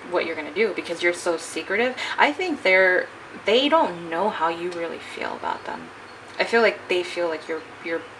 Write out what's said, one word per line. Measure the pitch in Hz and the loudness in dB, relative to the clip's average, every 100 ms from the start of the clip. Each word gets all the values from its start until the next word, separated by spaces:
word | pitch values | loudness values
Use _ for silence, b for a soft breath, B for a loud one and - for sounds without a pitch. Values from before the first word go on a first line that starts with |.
| - | -2
what | 175 | -2
you're | 165 160 | 0 -4
gonna | 147 | -4
do | 156 220 | 0 2
because | - 156 165 | 0 -4 0
you're | 175 | 2
so | 175 180 165 | 2 0 -2
secretive. | - - 156 196 247 247 B B | -2 -6 -2 0 0 0 B B
I | 247 | 4
think | 294 370 302 | 4 -2 0
they're, | 190 185 185 180 - - - - | 4 6 6 4 0 -6 -16 -6
they | - 226 285 | 2 4 6
don't | 320 247 175 170 | 4 4 -2 -4
know | 165 208 | 0 0
how | - 165 | 2 0
you | 170 175 | 0 -4
really | 175 165 160 | -4 -6 -8
feel | - - - - | -10 -8 -6 -4
about | 170 - - | -4 -6 -6
them. | 170 82 - - - - - | -10 -10 -16 -18 -18 -8 -4
I | |
feel | 165 233 | 2 4
like | 220 - - | 4 2 0
they | 180 | 0
feel | 175 - 175 | 0 0 -2
like | 156 - | -2 -4
you're, | 160 - - | -6 -8 -12
you're | 165 165 - - | -6 -6 -6 -16